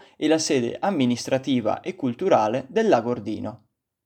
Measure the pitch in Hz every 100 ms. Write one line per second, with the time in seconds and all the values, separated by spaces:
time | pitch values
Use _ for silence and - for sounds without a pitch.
0 | - _ 151 156 - 143 117 - 190 180
1 | 123 120 - 131 131 127 107 - - 190
2 | 131 117 190 127 107 123 - 185 226 127
3 | 113 120 104 101 101 113 _ _ _ _